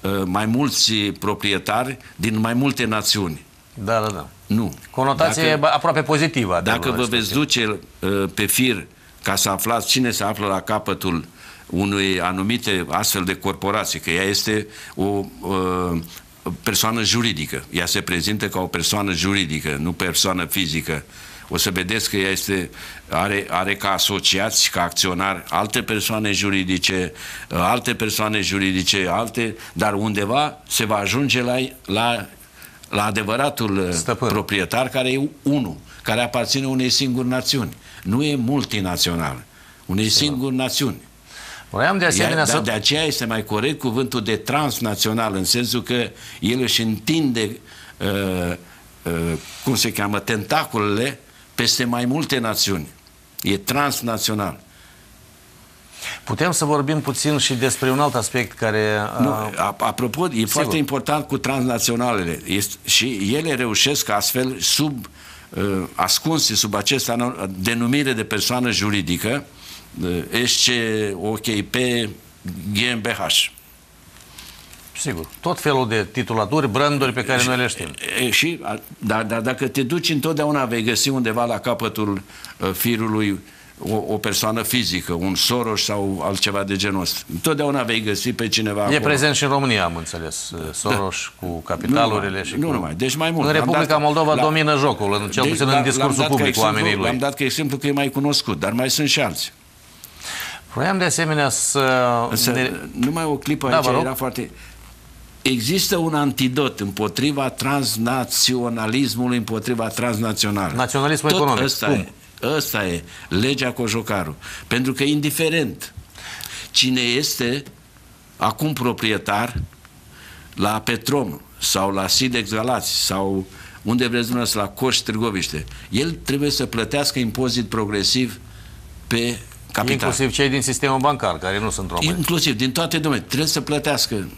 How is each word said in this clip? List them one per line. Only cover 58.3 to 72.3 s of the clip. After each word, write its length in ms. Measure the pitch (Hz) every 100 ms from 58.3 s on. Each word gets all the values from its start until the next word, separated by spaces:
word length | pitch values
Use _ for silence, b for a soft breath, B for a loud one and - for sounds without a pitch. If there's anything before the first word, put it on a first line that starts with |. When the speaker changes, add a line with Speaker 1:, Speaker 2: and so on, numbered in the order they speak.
| 127 110 -
Speaker 2:
care, 420 | 113 107 107 107 104 117
Speaker 1:
Nu, 100 | 120
Speaker 2:
uh, 220 | 107 107 98
Speaker 1:
a-, 180 | 95 101
apropo, 460 | 113 107 123 107 175
e 40 |
Speaker 2:
sigur. 180 | 120 110
Speaker 1:
foarte 300 | 151 143 160
important 500 | 139 139 - 147 143
cu 100 | 139
transnaționalele. 1040 | - 135 127 117 - 117 123 110 85 78 -
Este, 300 | 95 101 -
și 520 | - - 127 110 98 139
ele 180 | 160
reușesc 560 | 131 123 104 135 143 -
astfel, 480 | 104 - 127 127 120
sub, 480 | - - 151 131 101 B B B B
uh, 340 | - 101 95 87 -
ascunse 600 | 92 - 156 160 - 107
sub 180 | 107
această 380 | - - 135 -
ano-, 380 | 117 123 82 95 92
denumire 560 | 95 117 120 143 135
de 100 | 113
persoană 480 | 107 104 - 123 123
juridică, 720 | 95 107 101 80 87 107 139 - B B B B -
uh, 440 | 87 87 73 113 120
S 200 | - -
C 40 | 123 113 107 104 95
O 100 | 101
K 300 | 107 113 107 98
P 60 | 123 127 120 107 - -